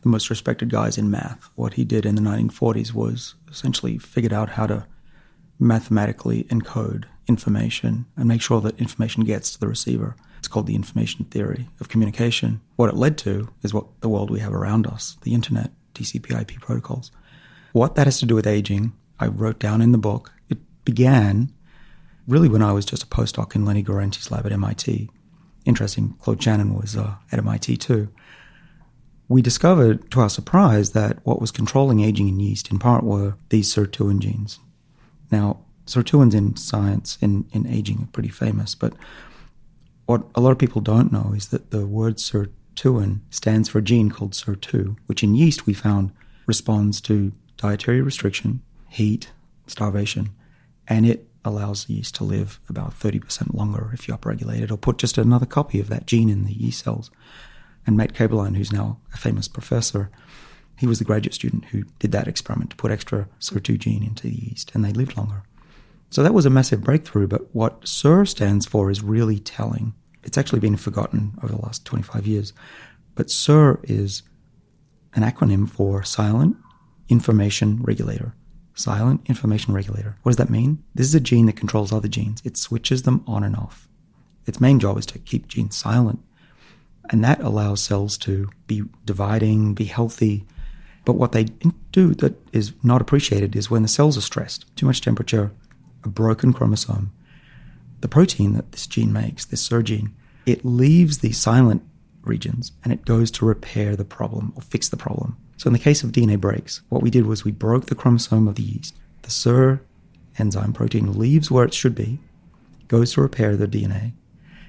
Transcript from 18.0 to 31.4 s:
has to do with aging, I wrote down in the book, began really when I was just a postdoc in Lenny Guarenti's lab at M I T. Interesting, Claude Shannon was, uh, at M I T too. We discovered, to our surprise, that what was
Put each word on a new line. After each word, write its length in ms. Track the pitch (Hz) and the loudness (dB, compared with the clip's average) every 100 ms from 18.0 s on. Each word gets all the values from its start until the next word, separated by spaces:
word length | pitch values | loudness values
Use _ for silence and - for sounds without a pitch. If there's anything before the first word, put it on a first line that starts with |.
| 139 | 2
has 120 | 127 | 2
to 60 | 120 | 2
do 100 | 113 | 2
with 120 | 104 | 2
aging, 440 | 104 98 101 113 - _ - | 0 0 -2 -2 -6 _ -6
I 100 | 110 | -4
wrote 300 | 104 110 110 | -2 -4 -2
down 240 | 107 110 | -2 4
in 120 | 117 | 6
the 40 | 120 | 6
book, 360 | 104 104 - _ - - - _ - | 2 -4 -8 _ -10 -10 -10 _ -2
began 640 | 117 127 135 104 101 131 - _ - - - - - - | 2 6 6 4 2 -2 -6 _ -20 -20 -20 -20 -14 0
really 220 | 139 165 | 4 6
when 120 | 107 | 6
I 100 | 104 | 4
was 140 | 101 101 | 2 -2
just 180 | - | -8
a 40 | - | -4
postdoc 480 | - 113 - 107 - | -2 -2 -4 -4 0
in 100 | 101 | 0
Lenny 160 | 104 | 0
Guarenti's 500 | 101 98 98 - - | 0 -2 -2 -4 -8
lab 140 | 110 107 | -6 -4
at 60 | |
M 120 | 101 | -2
I 100 | 101 | -2
T. 360 | 107 - 107 107 _ _ _ _ _ - | -4 -4 -4 -6 _ _ _ _ _ 0
Interesting, 500 | 120 104 - 104 - | 2 0 -2 -4 -4
Claude 200 | - 104 | -4 -2
Shannon 320 | - 107 101 101 | 0 2 0 -2
was, 220 | 104 107 | -4 -6
uh, 180 | 107 101 - | -6 -8 -6
at 80 | 117 | -4
M 80 | 104 | -2
I 100 | 107 | -4
T 200 | - 117 | -2 -4
too. 320 | - 117 104 - - - - _ - _ _ _ _ _ - | -2 -2 -2 -10 -20 -20 -20 _ -20 _ _ _ _ _ 2
We 140 | 127 | 4
discovered, 720 | 123 - 160 180 117 110 - | 4 4 4 6 6 4 0
to 80 | 131 | 2
our 100 | 107 | 2
surprise, 640 | - - 180 196 107 101 | 0 2 4 6 4 2
that 340 | 110 104 - - | 0 0 -2 -2
what 140 | |
was 120 | 120 | -2